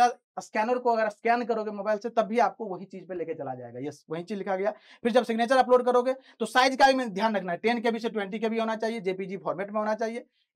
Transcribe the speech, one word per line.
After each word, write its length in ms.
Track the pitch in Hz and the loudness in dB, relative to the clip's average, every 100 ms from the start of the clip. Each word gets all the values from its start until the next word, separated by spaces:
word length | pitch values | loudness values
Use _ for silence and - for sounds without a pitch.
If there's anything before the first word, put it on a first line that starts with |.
| 240 - _ - | 4 2 _ -14
स्कैनर 380 | - 220 220 254 | -6 -2 0 0
को 140 | 247 | 2
अगर 180 | 226 214 | 2 0
स्कैन 340 | - 226 240 | -2 0 0
करोगे 280 | 226 233 208 | 0 -2 -2
मोबाइल 260 | 208 196 214 | -6 -2 -2
से, 140 | 226 | 0
तब 120 | 233 | -2
भी 160 | 202 226 | 0 2
आपको 260 | 202 - 226 | 2 0 -8
वही 200 | 175 185 | -8 -10
चीज 220 | 190 165 | -16 -10
पे 60 | |
लेके 200 | 185 160 | -8 -6
चला 220 | 156 135 127 | -6 -8 -10
जाएगा। 240 | 120 120 | -10 -8
यस, 260 | 143 143 _ | -10 -10 _
वही 140 | 160 | -10
चीज 140 | 175 208 | -6 -8
लिखा 180 | 190 190 | -4 -2
गया। 160 | 196 | -2
फिर 400 | 208 - - 233 | -4 -16 -4 2
जब 120 | 240 | 4
सिग्नेचर 340 | 226 226 233 262 | 2 -2 2 4
अपलोड 280 | 247 247 247 | 6 4 4
करोगे, 280 | 247 247 | 2 2
तो 320 | 254 - _ 220 | -4 -8 _ 0
साइज 300 | 254 262 262 | 4 4 6
का 160 | 269 | 6
भी 140 | 262 247 | 6 0
ध्यान 300 | 185 220 208 | 0 0 0
रखना 160 | 185 | -2
है, 60 | 175 | -2
टेन 240 | 220 240 | 0 0
के 100 | 226 | 0
बी 80 | 226 | -2
से 100 | 220 | -4
ट्वेंटी 300 | 214 196 214 | -4 -6 -4
के 100 | 226 | -2
बी 100 | 226 | -2
होना 160 | 226 220 | -2 -2
चाहिए, 240 | 226 233 | -4 -4
जेपीजी 380 | 185 185 190 196 | -4 -4 -6 -6
फॉर्मेट 340 | - 147 202 | -6 -6 -4
में 80 | 214 | -4
होना 140 | 214 | -2
चाहिए, 320 | 214 226 233 - _ _ | -2 -4 -6 -14 _ _